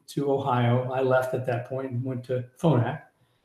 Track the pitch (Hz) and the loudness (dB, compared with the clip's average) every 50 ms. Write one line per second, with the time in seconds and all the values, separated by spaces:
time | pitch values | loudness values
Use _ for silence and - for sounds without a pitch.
0 | _ - - 151 139 139 135 135 120 131 123 123 123 120 120 127 127 127 131 131 | _ -10 -6 -2 0 0 0 0 0 0 2 2 4 4 4 2 2 0 -2 0
1 | 135 131 127 127 127 - - 123 120 - 123 120 - - 131 131 135 131 120 120 | 2 4 4 4 2 0 -2 -4 -2 -2 -2 -4 -4 -6 -6 -6 -6 -6 -6 -6
2 | 131 131 131 120 123 - 127 123 120 - _ - - 165 139 120 113 120 156 156 | -4 -4 -6 -6 -6 -4 -4 -4 -6 -8 _ 0 2 4 4 4 2 0 -4 -8
3 | - - _ _ _ _ _ _ _ | -12 -18 _ _ _ _ _ _ _